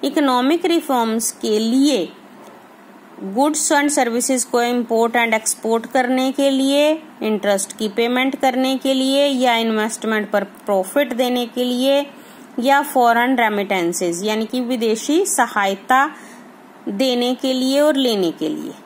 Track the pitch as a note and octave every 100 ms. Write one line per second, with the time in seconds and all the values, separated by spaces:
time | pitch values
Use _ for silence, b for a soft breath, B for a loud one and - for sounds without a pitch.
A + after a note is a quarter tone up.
0 | F#4 D#4+ C#4 B3 B3+ E4 E4+ E4+ - B3+
1 | A3+ A3+ A3+ - A#3 G#3+ A3+ B3+ C#4+ B3+
2 | E3 - - - - - - - - -
3 | - - F#3+ G3 C#4+ D4+ - D4 C#4+ D4
4 | A#3+ A#3 A#3+ C4 - A#3+ A#3+ B3 A3+ A3+
5 | A#3 A#3 A#3 A3 A3 - A3 A3+ A3+ C4+
6 | B3 C4 C4 C4 C#4 C4+ C4+ C#4+ D4 D#4
7 | - - A3 G#3+ G3+ G3 - - G#3+ G3+
8 | A#3 B3 C4 C4+ C4 B3+ C4 C4+ C4+ C4
9 | C4 C4+ C#4+ C4 B3 A#3 A3+ A3 G#3+ A3
10 | G#3+ A3 G#3 G3+ G3 - - G3 F#3+ C#4+
11 | C#4 A#3+ B3 B3 A#3+ B3 B3 B3 C4 C#4
12 | C#4+ B B B B - B3 C#4 C#4+ C4
13 | A#3+ A#3 A#3+ C4 A3 G#3 G3 F#3+ E3+ F3
14 | F3+ E3+ G#3 A3 A3 B3+ A#3+ B3+ A3+ A3
15 | - D#4+ F#4+ - A#3 A3 G3 G3 - C4
16 | D4 B B B B - - - - G3+
17 | C4 B3 A#3+ B3+ C4 C4 C4 C#4 D4+ C#4
18 | B3+ G#3 F3 D#3 D#3 D3+ - -